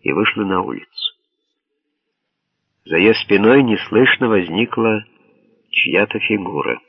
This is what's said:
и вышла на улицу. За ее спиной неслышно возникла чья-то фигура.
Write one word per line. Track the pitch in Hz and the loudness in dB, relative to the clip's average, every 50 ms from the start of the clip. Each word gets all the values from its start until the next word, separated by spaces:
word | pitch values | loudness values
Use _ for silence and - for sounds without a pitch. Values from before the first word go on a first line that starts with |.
и | _ - | _ -2
вышла | 71 80 107 - - 107 104 | -2 -2 -2 -2 -2 -4 -4
на | 98 92 90 | -2 -2 -4
улицу. | - - 58 50 - _ _ - - - _ _ _ _ _ _ _ _ _ _ _ _ _ _ _ _ _ _ _ _ _ _ _ _ _ _ _ _ _ _ _ _ _ _ _ | -4 -6 -10 -12 -14 _ _ -10 -10 -10 _ _ _ _ _ _ _ _ _ _ _ _ _ _ _ _ _ _ _ _ _ _ _ _ _ _ _ _ _ _ _ _ _ _ _
За | - 78 | -4 0
ее | 85 92 110 110 | 2 4 4 4
спиной | - - - 101 98 104 113 127 139 135 | 2 0 0 0 4 4 6 6 6 4
неслышно | 117 107 95 - - 101 107 131 - - - 131 117 | 4 0 -2 -2 -2 2 2 4 4 2 0 0 0
возникла | 110 98 90 82 80 98 117 117 - - 113 113 110 107 104 _ _ _ _ _ _ _ _ _ _ _ _ _ | 0 0 0 -2 -2 -4 -4 -2 -2 -2 0 0 0 -2 -6 _ _ _ _ _ _ _ _ _ _ _ _ _
чья-то | - - - - 71 92 104 - - - | -4 -4 -2 0 0 0 0 0 -4 -6
фигура. | - - 110 101 92 85 78 71 69 - 60 - _ | -4 -2 -2 -4 -4 -6 -6 -6 -4 -4 -6 -8 _